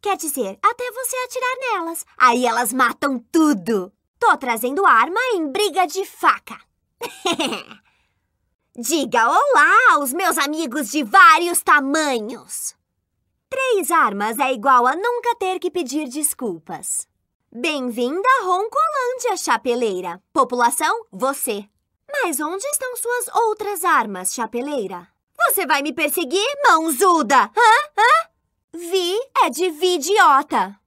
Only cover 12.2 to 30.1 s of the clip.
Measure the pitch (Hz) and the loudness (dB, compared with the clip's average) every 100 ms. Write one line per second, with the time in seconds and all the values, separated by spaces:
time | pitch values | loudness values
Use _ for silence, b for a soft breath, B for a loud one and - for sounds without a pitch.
12.2 | 214 240 127 - - _ _ _ _ _ | -6 -12 -14 -12 -12 _ _ _ _ _
13.2 | _ _ _ 523 523 403 311 320 247 202 | _ _ _ -4 0 0 2 2 2 0
14.2 | - 311 262 262 269 247 247 311 453 480 | -4 -2 -2 0 4 4 4 0 -2 -2
15.2 | 480 453 370 370 359 359 262 285 285 269 | -4 -2 -4 -4 -4 -4 -4 -6 -6 -4
16.2 | 294 - 240 165 - 160 - - - _ | -6 -4 -8 -8 -12 -12 -8 -8 -10 _
17.2 | _ _ _ 226 320 294 247 226 240 339 | _ _ _ -8 -4 -4 -6 -4 -2 0
18.2 | 480 523 370 359 440 554 640 571 494 508 | 2 2 2 -2 0 0 0 0 -4 -4
19.2 | 494 381 - 233 254 240 226 185 180 175 | -4 -4 -2 -2 0 -2 -2 -4 -8 -12
20.2 | _ 247 247 247 240 - 311 453 440 190 | _ -2 0 2 0 0 -2 -4 -8 -6
21.2 | 262 277 - 202 202 _ _ _ _ 571 | -4 -4 -6 -8 -10 _ _ _ _ -4
22.2 | 440 294 311 381 539 - 508 480 466 494 | -4 -4 -6 -6 -6 -6 -8 -8 -4 -4
23.2 | - - 453 427 403 381 359 294 220 185 | -2 0 0 -2 -6 -4 0 0 0 -6
24.2 | 185 - 220 240 277 285 190 180 170 _ | -8 -6 -6 -6 -4 -6 -6 -10 -14 _
25.2 | _ - 605 392 302 294 294 277 302 - | _ -2 0 0 0 0 0 -2 -2 -2
26.2 | 277 359 453 571 480 330 320 254 381 339 | -2 -2 -2 2 4 4 2 2 2 4
27.2 | 240 269 214 - 466 453 587 - 453 622 | 4 2 4 4 6 4 2 2 4 4
28.2 | 659 _ _ _ _ 330 339 381 349 403 | 0 _ _ _ _ -14 -2 -2 0 -2
29.2 | 539 539 349 254 370 302 359 349 285 | -2 0 0 0 -4 0 0 0 0